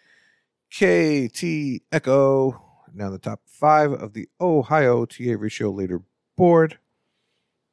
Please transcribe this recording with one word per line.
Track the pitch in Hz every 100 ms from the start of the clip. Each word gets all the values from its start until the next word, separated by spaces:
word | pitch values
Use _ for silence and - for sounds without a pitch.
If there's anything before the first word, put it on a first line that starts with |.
| _ _ _ _ _ _ _
K | - 190 175 160 143 120
T | - 175 156 143 123 -
Echo. | 156 - 139 135 135 131 127 _ _ _
Now | 92 98
in |
the | 95
top | - 107 _
five | _ 147 151 147
of | 135 107
the | 104 - -
Ohio | 180 156 123 151 131 120 120
T | - 123
A | 107
ratio | 107 - 110
leaderboard. | 98 95 90 - _ _ - 180 170 160 - _ _ _ _ _ _ _ _ _